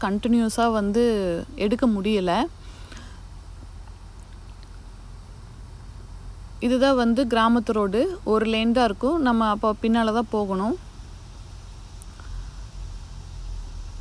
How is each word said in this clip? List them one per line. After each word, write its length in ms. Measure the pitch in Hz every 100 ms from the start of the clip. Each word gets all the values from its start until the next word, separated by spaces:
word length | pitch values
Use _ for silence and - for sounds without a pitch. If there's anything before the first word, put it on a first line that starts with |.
கண்டினியூஸா 720 | 196 202 240 233 220 233 233
வந்து 760 | 220 202 220 240 214 185 170 - -
எடுக்க 320 | 202 226 247
முடியல. 580 | 202 202 208 180 190 339 - - - - - - - - - - - - - - - - - - - - - - - - - - - - - - - - - - - - - - - - -
இதுதான் 360 | 240 254 269 254
வந்து 300 | 233 233 247
கிராமத்து 460 | 226 226 240 226
ரோடு. 480 | 214 202 214 370 349
ஒரு 220 | - 214 220
lane 280 | 220 233
தான் 120 | 240 226
இருக்கும். 360 | 196 254 330
நம்ம 260 | 254 226 220
அப்போ 260 | 214 220 214
பின்னால 320 | 226 233 220
தான் 140 | 226 226
போகணும். 480 | 214 202 190 214 359 - - - - - - - - - - - - - - - - - - - - - - - - - - - - - - - -